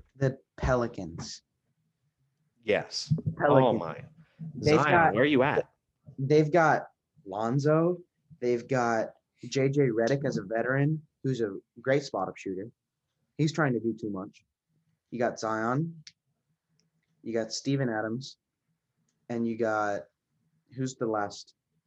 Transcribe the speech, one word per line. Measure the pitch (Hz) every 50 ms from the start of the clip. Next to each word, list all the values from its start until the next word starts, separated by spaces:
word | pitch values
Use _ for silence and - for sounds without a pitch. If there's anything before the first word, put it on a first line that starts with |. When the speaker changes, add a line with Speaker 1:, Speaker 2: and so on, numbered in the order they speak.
| - _ _
Speaker 1:
The | 135 139 135 135 - _ _ _
Pelicans. | - - - 127 123 117 110 - - 92 78 82 85 - - - - _ _ _ _ _ _ _ _ _ _ _ _ _ _ _ _ _ _ _ _ _ _ _ _ _
Speaker 2:
Yes. | 107 101 87 - - - - - 147 147 - - - -
Speaker 1:
Pelicans. | - - 147 143 135 131
Speaker 2:
Oh, | 120 110
my. | 107 85 80 76 78 - - - - - _ _ _ - - -
Speaker 1:
They've | 123 - 147 151 147
Speaker 2:
Zion, | 143 151
Speaker 1:
got, | 147 170 165 156 -
Speaker 2:
where | 110 135
are |
you | 147 151 123 127
at? | 147 123 - - - _ _ _ _ _ _ _ - -
Speaker 1:
they've | - 139 135 151 151 156 151
got | 156 170 160 151 127 120 - - _ _ _ _ _ _ _
Lonzo. | 98 92 104 110 117 123 143 139 151 156 160 165 175 180 170 - _ _ _ _ _ - _
They've | 123 120 123 120 120
got | 123 135 127 120 117 117 113 107 - - _ _ _ _ _ -
J | 123 - 139 131 135
J | 139 147 139 123
Redick | 110 110 113 113 139 139 143
as | 131 113
a | 110 101
veteran, | 95 110 113 117 123 131 139 139 151 156 156 - _ _ _ -
who's | 135 131 113
a | 117 101 95 92 - _ _ 123
great | 117 131 135 147 143
spot-up | - - 101 92 90 92
shooter. | - - 98 92 92 101 120 - _ _ _ _ _ _ _ _ _ _ _ _
He's | - 151 160 -
trying | - 156 135 123
to | 110
do | 113 117 110 110
too | 117 107
much. | 98 95 95 - - - _ _ _ _ _ _ _ _ _ _ _ _ _ _
You | - 117
got | 123 113 - -
Zion. | 113 110 110 110 110 117 127 143 165 170 165 160 - - - _ _ _ _ _ _ _ _ _ _ _ _ _ _ _ _ _ _ _ _ _ -
You | 117 113
got | 113 110 107
Steven | - - - 135 139 139 135 120
Adams. | 110 107 110 110 113 131 139 - - _ _ _ _ _ _ _ _ _ _ _ _ _ _ _ _ _ _ -
And | 120 117 117
you | 117 113
got, | 110 117 110 107 107 104 104 101 - - - _ _ _ _ _ _ _ _ _ _ _ _ 113
who's | 127 131 131 131
the | - 127
last | 113 110 107 101 101 - - - - _ _ _ _ _ _ _